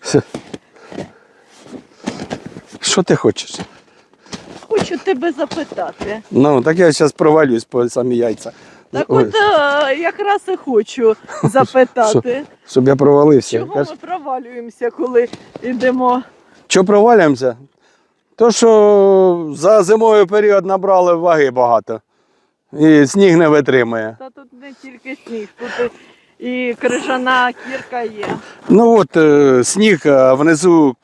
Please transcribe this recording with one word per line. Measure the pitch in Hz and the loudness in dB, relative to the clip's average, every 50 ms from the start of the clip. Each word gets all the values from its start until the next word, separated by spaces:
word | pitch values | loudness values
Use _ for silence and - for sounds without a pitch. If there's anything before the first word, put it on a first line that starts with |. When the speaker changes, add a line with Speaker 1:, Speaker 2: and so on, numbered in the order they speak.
| - - | -8 -2
Speaker 1:
Т-, | - - - - - - - - - - _ _ _ _ - - - - - - _ _ _ _ _ _ _ _ _ _ _ - - - _ _ _ _ - - - - - - - - - - - - _ _ - - | -2 -2 -2 -2 -18 -18 -16 -18 -20 -20 _ _ _ _ -20 -20 -18 -18 -18 -18 _ _ _ _ _ _ _ _ _ _ _ -20 -20 -20 _ _ _ _ -14 -14 -12 -12 -14 -14 -16 -16 -16 -18 -20 -20 _ _ -20 -10
що | - - - 196 | -8 -4 -2 -2
ти | 180 - 170 | 0 -2 -2
хочеш? | - - 117 - - - - - - - - _ _ _ _ _ _ _ _ _ _ _ - - - - - - - - _ | 0 0 -2 -2 -4 -14 -16 -16 -16 -16 -18 _ _ _ _ _ _ _ _ _ _ _ -20 -20 -20 -20 -20 -20 -20 -10 _
Speaker 2:
Хочу | 440 403 - - 359 262 | -4 -4 -4 -4 -8 -6
тебе | - 381 381 247 302 339 | -4 -4 -4 -2 -4 -6
запитати. | 269 262 311 - - 330 285 - - 202 175 151 - - - 208 214 220 - _ | -4 -6 -8 -8 -8 -10 -10 -10 -10 -10 -10 -10 -10 -12 -10 -10 -10 -12 -12 _
Speaker 1:
Ну, | - 120 135 151 143 127 | 0 2 2 4 2 2
так | 120 156 165 175 | 0 0 2 2
я | 180 165 | 2 2
щас | 143 - 160 143 | 2 2 -2 -2
провалюсь | - - 170 156 151 160 156 135 120 113 - | 0 0 2 2 4 4 2 2 0 -4 -4
по | _ - 127 120 120 | _ -4 -4 -4 -2
самі | - 127 123 127 123 | -4 -4 -4 -2 -2
яйця. | 120 117 117 107 - - 113 - - - - - - _ _ | -2 -2 -4 -4 -8 -12 -18 -18 -20 -20 -20 -20 -20 _ _
Speaker 2:
Так | - 269 302 - | -8 -8 -4 0
Speaker 1:
Ой. | 453 427 381 | 0 0 0
Speaker 2:
от, | 208 - | 0 0
е, | 440 403 415 392 311 285 285 285 294 302 269 269 | 0 0 2 2 0 0 0 0 -2 -2 -2 -4
якраз | 302 339 339 - - 403 403 403 403 - - | -4 -4 -6 -6 -4 -4 -4 -4 -4 -4 -8
і | 370 | -8
хочу | - - 285 247 208 220 - - - 233 220 220 - - - | -8 -6 -2 -2 -2 -2 -2 -6 -2 0 0 0 -2 -10 -18
Speaker 1:
<laughs> | - 622 - | -10 -4 -4
Speaker 2:
запитати. | - 196 269 254 - - 262 254 240 _ 262 226 214 | -2 0 0 -2 0 2 0 0 0 _ -2 -2 0
Speaker 1:
Щоб, | 214 123 - 247 240 269 302 - _ _ _ | 0 -2 -2 -2 -8 -8 -10 -14 _ _ _
щоб | _ - 135 127 135 | _ -2 0 2 2
я | 139 | 2
провалився. | 135 147 143 143 143 147 156 147 127 - - - 113 | 2 2 4 4 4 4 4 4 2 2 -2 -6 -6
Speaker 2:
Чого | 120 - - | -6 -4 -6
Speaker 1:
Кажеш? | 135 143 - | -6 -6 -6
Speaker 2:
ми | 359 - - 330 | -10 -18 -12 -12
провалюємося, | 359 359 285 285 262 254 240 233 247 240 233 233 _ _ 240 233 | -12 -10 -8 -10 -10 -10 -12 -14 -16 -16 -16 -16 _ _ -8 -8
коли | 226 - - 254 247 233 247 240 - - - - _ - | -6 -6 -8 -2 -2 -2 -2 -2 -8 -20 -20 -20 _ -12
йдемо? | - 247 254 226 254 254 254 254 254 247 247 262 247 - _ _ _ _ _ _ _ | -8 -8 -6 -2 -2 -2 -2 0 0 -2 -2 -2 -6 -12 _ _ _ _ _ _ _
Speaker 1:
Чого | _ - 180 190 | _ 0 0 2
провалюємося? | 190 208 202 208 233 240 208 175 151 139 120 131 127 117 120 135 _ _ _ _ _ _ _ _ _ _ _ _ _ _ | 4 4 4 4 6 4 4 4 2 2 0 -2 -4 -4 -6 -18 _ _ _ _ _ _ _ _ _ _ _ _ _ _
То, | - 220 240 | 0 2 2
що | 214 - 233 226 220 214 208 208 208 202 196 196 196 190 190 185 175 170 165 151 143 | 2 2 2 4 4 6 4 4 4 4 4 4 4 4 4 2 0 -2 -4 -8 -8
за | - 156 190 220 214 | -2 2 2 2 2
зимовий | 185 170 220 220 226 226 214 208 196 | 4 2 0 2 4 2 4 4 2
період | 170 202 214 208 208 202 196 175 | 2 0 0 2 2 0 0 0
набрали | 190 190 190 180 196 190 185 180 175 170 | -2 -4 -4 0 0 2 2 2 2 0
ваги | 165 170 175 170 156 143 131 | 0 0 0 2 2 0 0
багато. | 123 127 123 120 117 110 107 - 113 113 _ _ _ _ _ _ _ _ _ _ _ _ _ _ | 0 0 0 2 2 0 -2 -4 -12 -12 _ _ _ _ _ _ _ _ _ _ _ _ _ _
І | - 147 151 160 156 147 143 | -4 2 4 4 6 4 4
сніг | 131 - 196 196 190 165 | 2 2 2 2 4 4
не | 170 170 151 | 4 4 4
витримує. | 151 147 135 139 131 127 120 113 117 113 110 110 113 _ | 2 2 2 2 2 2 0 0 -4 -6 -6 -8 -10 _
Speaker 2:
Та | 262 262 | -20 -20
тут | _ - 277 247 | _ -20 -20 _
не | _ 247 269 277 254 _ | _ -20 -20 -20 -20 _
тільки | - 269 247 233 _ 262 269 _ _ | -20 -20 -20 -20 _ -18 -18 _ _
сніг, | - 233 220 208 - _ _ | -14 -14 -14 -14 -14 _ _
тут | 480 480 - - 480 - - - - _ _ _ _ _ _ _ | -16 -12 -8 -8 -8 -8 -8 -16 -20 _ _ _ _ _ _ _
і, | - 247 247 254 254 247 | -10 -8 -6 -6 -6 -6
і | 233 | -6
крижана | - - 254 240 311 277 294 262 254 254 254 262 254 247 247 | -4 -4 -4 -4 -4 -4 -6 -6 -4 -2 -2 0 0 -2 -2
кірка | 247 - - 247 269 262 - - 254 240 | -6 -10 -14 -12 -12 -12 -12 -12 -12 -10
є. | 233 226 220 208 - - - 214 - - - - - - | -10 -10 -12 -12 -10 -10 -10 -10 -12 -20 -20 -20 -2 2
Speaker 1:
Ну | 175 202 233 233 233 214 | 2 4 4 4 4 2
от, | 180 - - | 2 0 0
е, | 170 160 151 147 147 143 139 131 123 120 | 2 4 4 4 4 4 4 4 2 0
сніг, | - - 190 214 220 196 147 - | -2 -2 0 2 2 0 0 2
а | 151 139 135 131 131 131 | 2 2 4 4 4 2
внизу | 135 151 165 165 147 170 185 170 160 151 139 120 _ | 2 2 0 0 2 2 2 4 4 2 2 -2 _